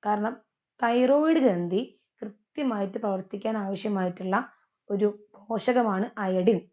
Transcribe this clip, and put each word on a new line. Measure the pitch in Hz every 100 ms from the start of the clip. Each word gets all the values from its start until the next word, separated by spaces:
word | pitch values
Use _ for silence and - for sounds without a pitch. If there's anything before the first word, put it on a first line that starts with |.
| 208
കാരണം | 208 208 254 _ _ _ _
തൈറോയ്ഡ് | 233 240 254 285 311 320
ഗ്രന്ഥി | 262 175 175 185 262 _ _ _
കൃത്യമായിട്ട് | 214 - _ - 277 208 196 220
പ്രവർത്തിക്കാൻ | 214 190 190 202 220 220
ആവശ്യമായിട്ടുള്ള | 196 196 220 196 185 180 185 196 254 _ _ _ _
ഒരു | 202 208 208 -
പോഷകമാണ് | - - 226 - 247 226 190 208 -
അയഡിൻ. | 196 185 180 214 -